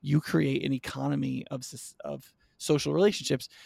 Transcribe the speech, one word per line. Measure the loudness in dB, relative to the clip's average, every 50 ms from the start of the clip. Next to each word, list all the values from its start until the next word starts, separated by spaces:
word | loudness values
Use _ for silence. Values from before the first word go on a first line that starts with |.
you | -2 0 2 2
create | 2 2 2 2 4 2 2 0 0
an | 0 -2
economy | -2 -4 -6 -6 -4 -2 0 0 0 0 -2 -2 -4 -6 -6
of | -8 -8 -8
soc-, | -10 -14 -14 -16 -16 -16 -12 -10
of | -8 -8 -8 -10 -16 _ _ _ _ _ -6
social | 0 2 2 2 2 2 2
relationships, | 4 4 4 4 2 0 0 0 0 -2 -4 -16 -20 -20